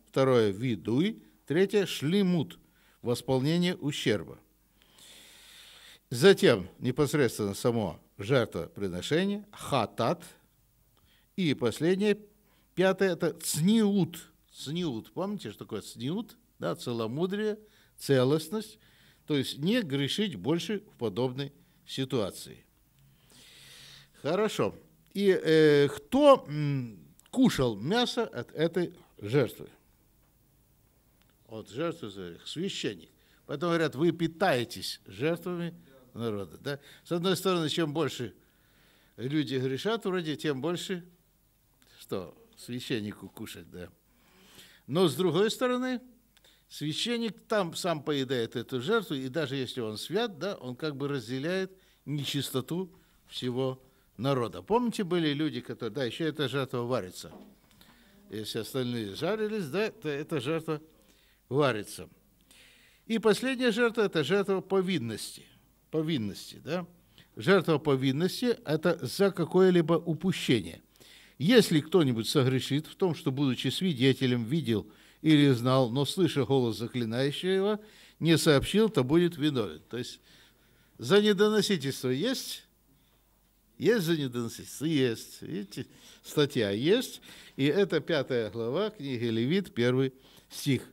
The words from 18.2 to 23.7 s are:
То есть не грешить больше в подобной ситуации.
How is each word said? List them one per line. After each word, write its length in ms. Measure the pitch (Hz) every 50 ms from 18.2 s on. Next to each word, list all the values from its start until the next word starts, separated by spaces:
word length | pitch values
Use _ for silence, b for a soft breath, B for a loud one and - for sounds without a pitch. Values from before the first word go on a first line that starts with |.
| 127 131 151 160 156 - 208 220 208 - - b b b b b b b b b b
То 100 | - 151
есть 220 | 139 123 - - 127
не 220 | 147 185 226 254
грешить 560 | 214 139 135 139 143 131 - - - 190 139
больше 440 | 92 85 127 165 170 170 - 214 190
в 180 | - - - -
подобной 540 | 120 110 92 117 127 127 123 135 143 139 - b b b b b b
ситуации. 800 | - - - 135 127 139 120 101 87 - - - - - - _ _ _ _ _ _ _ _ _ _ B B B B B B B B B B B B